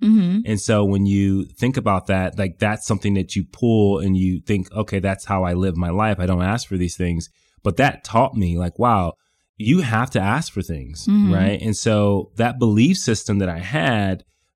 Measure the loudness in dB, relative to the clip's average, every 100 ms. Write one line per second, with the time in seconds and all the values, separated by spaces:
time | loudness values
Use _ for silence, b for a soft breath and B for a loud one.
0 | 2 4 4 0 -2 -2 0 2 2 2
1 | 2 2 2 0 -4 -4 -2 -2 0 -2
2 | 0 -2 -2 -4 -6 -2 -4 -2 -4 -4
3 | 0 -2 -2 -4 -6 -2 2 4 4 2
4 | 0 0 0 -2 -2 -4 -4 -6 -4 -4
5 | -2 -4 -4 -2 -2 0 0 -2 -2 0
6 | 0 0 0 0 0 -2 -4 -4 -4 -2
7 | -4 -4 -6 _ _ _ -4 0 0 0
8 | -4 0 0 0 0 0 -2 -2 0 2
9 | 0 -4 _ _ _ -6 0 2 2 0
10 | -2 -2 0 -2 -4 -6 -6 -8 -10 -8
11 | 0 2 4 4 2 0 -2 -2 0 2
12 | 2 0 -2 -2 -2 0 2 4 4 2
13 | 0 -2 -2 -2 -2 -4 -6 -2 0 0
14 | 0 -4 -8 _ _